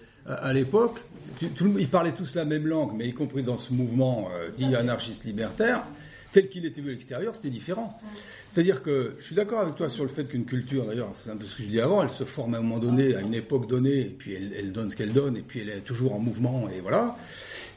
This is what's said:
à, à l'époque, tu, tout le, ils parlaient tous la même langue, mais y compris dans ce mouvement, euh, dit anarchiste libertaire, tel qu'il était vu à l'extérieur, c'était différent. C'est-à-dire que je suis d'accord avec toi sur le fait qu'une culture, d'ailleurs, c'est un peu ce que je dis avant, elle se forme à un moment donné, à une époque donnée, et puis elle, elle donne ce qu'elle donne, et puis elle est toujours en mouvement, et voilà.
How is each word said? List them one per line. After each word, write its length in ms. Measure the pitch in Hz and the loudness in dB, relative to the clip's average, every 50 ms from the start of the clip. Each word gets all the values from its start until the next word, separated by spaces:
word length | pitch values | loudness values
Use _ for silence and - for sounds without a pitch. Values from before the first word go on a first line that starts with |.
| - - - - - | -14 -20 -20 -16 -10
à, 100 | 139 147 | -8 -6
à 160 | - - 135 131 | -4 -2 2 2
l'époque, 460 | 135 131 131 196 220 240 233 - - - - - - - - - - | 2 2 4 4 4 4 4 0 -4 -14 -18 -18 -18 -16 -14 -8 -6
tu, 100 | 165 170 | -6 -4
tout 140 | 143 - 170 | 0 2 4
le, 140 | 208 202 196 | 4 4 4
ils 60 | 170 127 | 4 4
parlaient 240 | - 175 165 165 - | 4 4 4 2 0
tous 200 | - 175 135 - | -2 -4 -4 -2
la 120 | 175 156 | -2 0
même 200 | 151 156 151 151 | 0 0 0 2
langue, 260 | 156 160 160 143 98 107 | 2 2 2 0 0 -2
mais 100 | 110 120 | -4 -4
y 60 | 123 | -4
compris 300 | 123 - 147 123 131 139 | -2 -2 -2 -2 -2 -2
dans 160 | 127 123 120 113 | -2 0 -2 -2
ce 160 | - - 127 | -2 0 0
mouvement, 560 | 123 127 113 117 127 131 127 123 110 98 90 | 2 2 4 4 4 4 4 4 0 -2 -4
euh, 180 | 90 87 82 85 | -4 -6 -6 -6
dit 240 | 110 117 131 131 127 | -4 0 2 4 4
anarchiste 500 | 117 120 123 117 - - 117 107 - - | 4 4 2 0 -2 -4 -6 -8 -8 -8
libertaire, 600 | 117 101 110 110 101 - - 220 240 247 - - - - - - - - - - - | -6 -4 -4 -4 -2 0 2 2 2 2 0 -2 -6 -12 -16 -18 -18 -20 -20 -2 4
tel 160 | - 196 185 - | 6 6 6 6
qu'il 160 | - 180 170 | 2 -6 -6
était 160 | 151 127 143 | -6 -6 -6
vu 80 | 139 143 | -6 -6
à 40 | |
l'extérieur, 420 | 127 123 - - 131 160 190 226 208 | -6 -6 -8 -8 -6 -4 -4 -4 -6
c'était 140 | - - 139 | -6 -6 -6
différent. 500 | 120 110 - 170 190 220 233 202 - - - - - - - - - - - - | -6 -6 -6 -4 -4 -4 -4 -6 -8 -12 -14 -14 -14 -14 -14 -16 -16 -18 -14 -2
C'est-à-dire 340 | - 175 170 190 185 - | 2 4 6 6 4 2
que 340 | - 156 143 135 123 143 - - | 2 2 2 2 2 0 -4 -8
je 60 | - | -12
suis 80 | - 160 | -2 0
d'accord 240 | 196 208 208 233 220 | 0 2 2 2 0
avec 140 | 190 156 139 | 0 0 -2
toi 140 | - 170 147 | -2 -2 -2
sur 160 | - 156 143 | -2 -2 -4
le 40 | 131 | -4
fait 160 | - 160 135 | -2 -4 -6
qu'une 180 | 127 - 120 113 | -4 -2 -4 -2
culture, 400 | - 131 123 - - 139 131 117 | 0 -2 -2 -2 0 0 0 0
d'ailleurs, 240 | 107 110 123 113 101 98 | 0 -2 -4 -4 -6 -8
c'est 160 | - - 117 | -10 -10 -10
un 60 | 107 | -10
peu 80 | 101 107 | -10 -10
ce 120 | 95 - | -10 -10
que 60 | - 110 | -8 -4
je 40 | 101 | 0
dis 120 | 107 113 | 2 4
avant, 220 | 117 151 202 202 | 4 6 6 4
elle 80 | 160 117 | 4 2
se 140 | - - 127 | 0 -4 -6
forme 300 | - - 151 120 117 117 | -6 -6 -4 -2 -2 0
à 40 | 113 | 0
un 20 | |
moment 180 | 113 113 113 113 | 0 0 0 2
donné, 360 | 117 120 123 131 139 131 113 | 2 4 6 6 6 6 4
à 40 | 98 | 2
une 140 | 98 107 117 | 0 -2 -2
époque 320 | 113 113 - 139 127 117 107 | -2 0 0 0 0 2 2
donnée, 320 | 127 127 127 135 139 135 | 2 4 4 4 4 4
et 160 | 117 98 92 | 2 0 -4
puis 160 | 92 - 101 | -10 -10 -8
elle, 200 | 95 92 98 101 - | -8 -6 -6 -6 -6
elle 160 | 104 101 95 | -6 -6 -6
donne 160 | 95 113 110 98 | -4 -4 -4 -4
ce 80 | - | -4
qu'elle 160 | - 110 104 | -2 0 2
donne, 240 | 117 139 143 139 117 | 4 4 4 2 0
et 60 | 104 | -4
puis 180 | - - - 120 | -6 -8 -8 -8
elle 80 | 104 104 | -6 -6
est 120 | 104 98 | -8 -8
toujours 320 | 98 - 123 113 127 117 104 | -8 -6 -2 0 0 0 0
en 60 | 104 | 0
mouvement, 480 | 113 120 98 113 127 123 131 127 110 95 | -2 -2 0 0 0 0 0 0 -2 -4
et 100 | 92 92 | -6 -6
voilà. 360 | 90 101 139 233 247 233 - - - - - - - - - - - - - | -2 2 2 4 2 2 -2 -6 -12 -16 -16 -16 -14 -14 -14 -14 -14 -14 -16